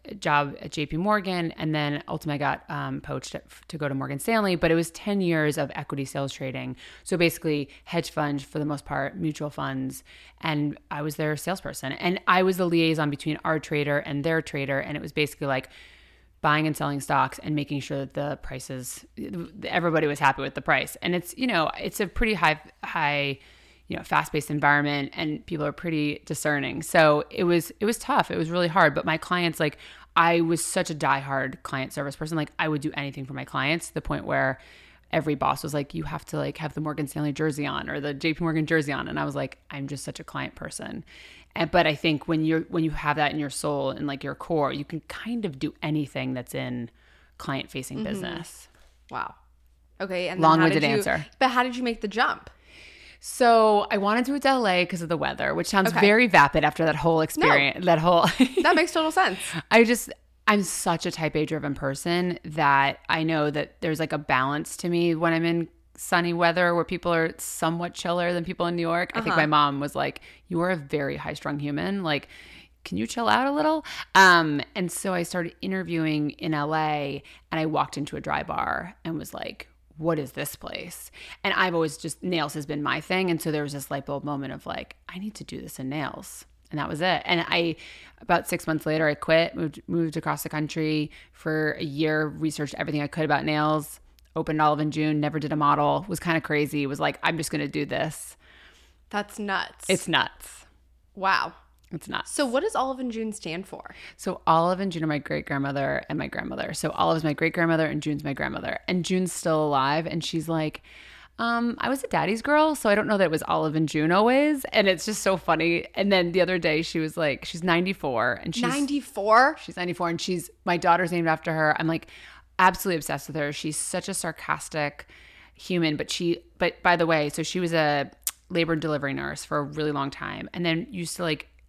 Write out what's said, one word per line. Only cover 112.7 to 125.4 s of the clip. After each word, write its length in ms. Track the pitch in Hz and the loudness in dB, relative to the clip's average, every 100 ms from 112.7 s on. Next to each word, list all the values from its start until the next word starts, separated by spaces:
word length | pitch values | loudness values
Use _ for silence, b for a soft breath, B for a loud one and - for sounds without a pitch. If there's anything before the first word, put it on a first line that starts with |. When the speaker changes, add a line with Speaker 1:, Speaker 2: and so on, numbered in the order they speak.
Speaker 1:
so 160 | 302 220 | 2 2
I 60 | 208 | 4
don't 100 | 214 | 4
know 140 | 208 | 4
that 60 | 175 | 4
it 40 | |
was 140 | 156 | 2
Olive 320 | - 165 160 156 | 0 0 2 2
and 120 | 156 | 2
June 240 | 156 156 | 2 4
always." 540 | 185 220 262 294 285 - | 6 6 6 4 2 0
And 220 | - 202 | 6 6
it's 180 | 185 - | 6 2
just 160 | 170 | 0
so 160 | 196 185 | 2 2
funny. 480 | - 160 165 170 - | 4 4 4 2 0
And 180 | - 196 | 0 4
then 200 | 190 175 | 4 6
the 100 | 180 | 4
other 160 | 175 185 | 4 4
day 240 | 165 156 | 2 2
she 180 | 165 165 | 0 -2
was 180 | 156 165 | -2 0
like, 280 | 156 131 - | 0 0 -6
she's 160 | 170 | -2
ninety-four. 800 | 185 - 185 190 147 117 120 107 | 2 4 2 -2 -2 2 2 0
And 140 | - 240 | -4 -2
she's 80 | |
Speaker 2:
Ninety-four? 920 | 247 277 277 285 - - 202 220 269 311 | 0 0 0 -2 -6 -2 6 6 6 2
Speaker 1:
She's 140 | - 185 | -10 -6
ninety-four. 320 | 180 165 175 | -4 -2 -2
And 100 | 165 | -2
she's, 300 | - 175 160 - - | -4 -4 -6 -8 -2
my 120 | 175 | 2
daughter's 340 | 180 170 175 | 4 4 4
named 160 | 175 165 | 0 0
after 260 | 160 - | 0 0
her. 220 | 160 156 - | 0 2 2
I'm, 80 | 160 | 0
like, 220 | 165 - B B B B - | -2 -4 B B B B 4
absolutely 380 | 185 180 196 165 | 4 4 -2 -2
obsessed 300 | - 143 - | -2 -6 -6
with 80 | 151 | -4
her. 160 | 147 | -4
She's 240 | 147 156 151 | -4 -6 -6
such 320 | - 185 170 | -4 -6 -6
a 60 | |
sarcastic 920 | 190 170 156 - 151 - 156 147 - - B B B | -6 -6 -6 -4 -4 -4 -4 -4 -4 -18 B B B